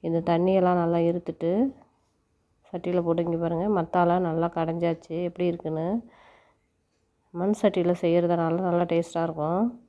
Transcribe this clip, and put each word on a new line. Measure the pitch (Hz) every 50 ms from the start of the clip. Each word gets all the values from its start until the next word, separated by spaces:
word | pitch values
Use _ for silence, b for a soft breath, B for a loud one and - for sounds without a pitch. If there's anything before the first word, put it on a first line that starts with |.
| -
இந்த | 165 165 170
தண்ணியெல்லாம் | 165 170 170 165 175 185 190 190 180 180 180 180
நல்லா | 170 165 170 170 170
இருத்துட்டு | 170 170 175 170 - 165 - - 165 180 208 254 277 269 - - _ _ _ _ _ _ _ _ _ _ _ _ _ _ _ _ _ -
சட்டியில | 175 - 180 180 180
போட்டு | 170 170 165 170 170
இங்க | 170 170 165
பாருங்க, | 170 165 170 165 180 214
மத்தால | 214 185 160 - - 180 175 170 175 185
நல்லா | 185 170 160 165 170 170
கடைஞ்சாச்சு. | - 170 165 160 165 170 170 170 165 165 - - 160 165 180
எப்படி | 175 175 - 180
இருக்குன்னு. | 175 170 170 - 160 160 156 160 175 202 233 233 B B B B B B B B B B B B B _ _ _ _ _ _ _ _ _ _ _ _ -
மண் | 170 180 196 214
சட்டியில | - - 208 190 185 170 175 175
செய்யறதுனால | 170 - 170 165 175 170 170 175 170 165 165 165 175
நல்லா | 190 180 170 175 175
டேஸ்டா | 165 165 170 170 170 - 170 165
இருக்கும். | 165 160 160 151 156 170 185 220 240 240 - -